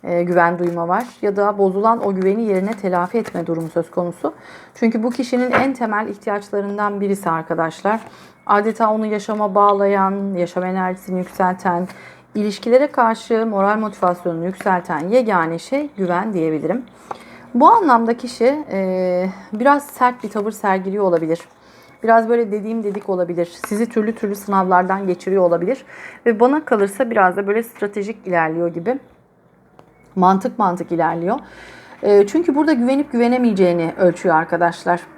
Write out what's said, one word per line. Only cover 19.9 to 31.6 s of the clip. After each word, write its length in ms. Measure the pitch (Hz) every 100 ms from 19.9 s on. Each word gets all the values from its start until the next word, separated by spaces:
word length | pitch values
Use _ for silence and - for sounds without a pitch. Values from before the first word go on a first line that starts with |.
| - 247 247
bir 60 | 214
tavır 220 | 214 208
sergiliyor 520 | 208 202 190 190 202
olabilir. 360 | 196 170 160 165 - _ - - - -
Biraz 260 | 220 226 220
böyle 220 | 233 226
dediğim 320 | 208 202 226
dedik 260 | 208 202 -
olabilir. 500 | 185 175 175 170 - -
Sizi 220 | 208 233
türlü 260 | 233 214 226
türlü 200 | 208 202
sınavlardan 720 | - 196 185 180 185 190 196
geçiriyor 360 | 180 - 196
olabilir. 420 | 180 170 180 269 - - - - 233
Ve 140 | 214
bana 260 | 247 302 302
kalırsa 440 | 220 196 196 247
biraz 280 | 226 185 180
da 100 | 202
böyle 160 | 214
stratejik 640 | 226 - 202 208 202 220 190
ilerliyor 400 | 175 160 165 170
gibi. 320 | 165 170 269 - _ _ _ _ _ _ - _ _ _ -
Mantık 440 | 190 190 240 196
mantık 320 | 196 180 170
ilerliyor. 480 | 165 165 165 175 262 - -